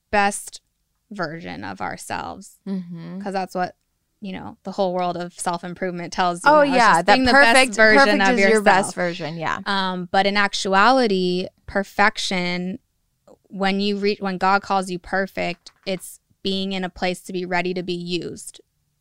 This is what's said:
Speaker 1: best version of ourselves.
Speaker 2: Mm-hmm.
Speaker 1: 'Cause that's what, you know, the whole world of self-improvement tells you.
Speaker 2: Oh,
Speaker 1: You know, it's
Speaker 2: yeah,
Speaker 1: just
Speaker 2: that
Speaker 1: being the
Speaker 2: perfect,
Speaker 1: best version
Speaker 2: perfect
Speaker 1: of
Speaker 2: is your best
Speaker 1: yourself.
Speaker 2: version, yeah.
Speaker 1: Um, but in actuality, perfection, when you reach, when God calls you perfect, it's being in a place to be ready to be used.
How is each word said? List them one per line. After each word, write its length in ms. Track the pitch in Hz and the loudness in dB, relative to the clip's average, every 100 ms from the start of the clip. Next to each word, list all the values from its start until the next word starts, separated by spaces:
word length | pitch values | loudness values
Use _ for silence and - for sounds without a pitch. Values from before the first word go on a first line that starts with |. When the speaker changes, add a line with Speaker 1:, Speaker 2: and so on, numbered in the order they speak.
| _ | _
Speaker 1:
best 520 | 208 202 - - - _ _ _ _ _ | 0 0 -2 -12 -20 _ _ _ _ _
version 540 | 208 156 165 180 87 98 | -10 -8 -10 -12 -12 -12
of 160 | - | -10
ourselves. 800 | 92 - - - 87 190 - _ 190 | -10 -10 -10 -10 -10 -14 -18 _ -10
Speaker 2:
Mm-hmm. 540 | 190 175 170 165 185 | -10 -10 -14 -14 -12
Speaker 1:
'Cause 120 | 202 | -8
that's 200 | 190 185 | -8 -6
what, 220 | 185 180 - _ _ _ _ | -6 -8 -10 _ _ _ _
you 100 | 196 | -14
know, 260 | 185 - - | -12 -14 -16
the 80 | 190 | -10
whole 220 | 185 190 | -4 -2
world 240 | 180 180 175 | -2 -4 -6
of 200 | 175 - | -10 -8
self-improvement 760 | 185 175 180 175 185 175 170 | -6 -6 -8 -8 -8 -6 -6
tells 300 | - 180 175 285 | -2 -2 2 4
you. 40 | |
Speaker 2:
Oh, 120 | 302 | 6
Speaker 1:
You 80 | 285 | 6
know, 60 | 254 | 4
it's 20 | |
Speaker 2:
yeah, 160 | 214 | 4
Speaker 1:
just 120 | 170 185 | 6 4
Speaker 2:
that 60 | 247 | 4
Speaker 1:
being 100 | 254 | 6
the 60 | |
Speaker 2:
perfect, 220 | 269 226 | 6 8
Speaker 1:
best 240 | 254 254 202 | 6 4 6
version 220 | 220 247 | 6 8
Speaker 2:
perfect 220 | 262 202 | 6 4
Speaker 1:
of 160 | 196 240 | 2 4
Speaker 2:
is 100 | 196 | 4
your 120 | 220 | 4
best 160 | 202 190 | 4 4
Speaker 1:
yourself. 180 | 202 185 | 2 -4
Speaker 2:
version, 420 | 175 175 151 165 | -6 -4 -8 -6
yeah. 220 | 156 - 202 | -6 -6 -4
Speaker 1:
Um, 420 | 196 190 185 180 | -2 -2 -4 -2
but 140 | 196 196 | 0 2
in 120 | 208 | 2
actuality, 1120 | 202 - 196 190 220 269 233 185 180 180 - - - | 0 -2 0 4 4 4 2 0 0 -2 -6 -12 -8
perfection, 1120 | 196 196 - 208 - - 185 175 180 180 - _ _ _ _ _ _ _ | -6 -4 0 2 0 -4 -4 -4 -4 -6 -10 _ _ _ _ _ _ _
when 300 | 190 190 196 | -4 -2 0
you 180 | 202 202 | -2 -2
reach, 240 | 202 208 | -2 -2
when 160 | 190 185 | -4 -2
God 240 | 190 196 | 0 0
calls 280 | - 196 190 | 0 -2 -2
you 80 | 175 | -8
perfect, 760 | - 190 190 - 175 175 _ _ - | -6 -4 -4 -4 -6 -8 _ _ -10
it's 360 | 185 - - _ _ | -10 -10 -20 _ _
being 300 | 196 190 190 | -6 -4 -4
in 120 | 190 | -6
a 60 | 185 | -8
place 320 | - 185 175 | -4 -6 -6
to 100 | - | -8
be 120 | 185 180 | -10 -4
ready 280 | 180 180 | -4 -4
to 100 | 185 | -6
be 100 | 180 | -6
used. 680 | 175 175 175 - - - - _ _ _ _ | -8 -6 -6 -6 -14 -18 -20 _ _ _ _